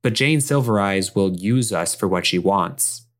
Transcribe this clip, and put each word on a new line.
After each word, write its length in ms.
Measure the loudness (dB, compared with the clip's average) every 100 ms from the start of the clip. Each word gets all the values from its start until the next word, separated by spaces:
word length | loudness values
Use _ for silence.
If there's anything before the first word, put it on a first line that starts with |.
But 120 | -2
Jane 260 | 0 2 2
Silver 400 | 2 0 2 2
Eyes 340 | 2 0 -2
will 220 | 0 0 0
use 360 | 0 0 0
us 220 | -2 -2
for 140 | -2 0
what 180 | 0 0
she 120 | 0
wants 680 | 2 2 -2 -2 -6 -6 _